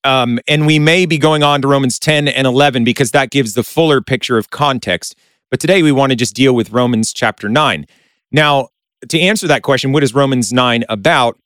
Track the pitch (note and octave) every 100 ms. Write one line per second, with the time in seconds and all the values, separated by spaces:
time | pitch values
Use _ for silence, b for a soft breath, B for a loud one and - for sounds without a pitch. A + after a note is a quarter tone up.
0 | C3+ C3 B2 A#2+ - D3+ D3+ D#3 D3+ F3
1 | F3 D#3+ D#3 D#3 D3 C#3+ C#3 C#3 C3+ -
2 | - D3+ D3 C3 C3 B2 C#3+ C3 A#2+ A2+
3 | C3 D3 C3 C#3+ A#2 A#2+ - - E3 C#3
4 | - C3 - A#2 - - D3 B2+ - F2
5 | - - _ _ _ B2+ D#3+ F#3+ D#3 C3+
6 | C3+ B2 B2 - C3+ B2 G#2 A#2 B2 A#2
7 | A2+ - A#2 - G#2 C3 C#3+ E2 C#2+ _
8 | _ _ _ D3 D3+ C#3 B2 _ _ _
9 | A#2 D#3+ F#3 G#3+ E3+ C3+ - C3 C3+ D3
10 | C#3 B2+ C#3 B2+ A2+ B2 B2 A#2 A#2 G#2+
11 | C3 D#3 A#2+ -